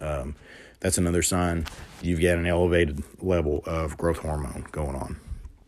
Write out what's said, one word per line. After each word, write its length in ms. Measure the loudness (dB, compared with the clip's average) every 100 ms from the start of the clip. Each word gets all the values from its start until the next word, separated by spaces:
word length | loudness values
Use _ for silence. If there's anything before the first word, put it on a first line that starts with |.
Um, 320 | -4 -4 -6 -10 -16 -20 -20 -4
that's 180 | 0 2
another 240 | 2 2
sign 440 | 2 2 2 0 -4 -8 -16 -6
you've 180 | -2 2
got 160 | 4 4
an 80 |
elevated 580 | 2 4 4 4 4 0 -8 -4
level 400 | 0 2 2 0
of 320 | -2 -4 -4 -2
growth 220 | 0 0
hormone 480 | -2 -4 -4 -8 -8
going 260 | -6 -4 -4
on. 200 | -8 -10 -12 -12 -14 -20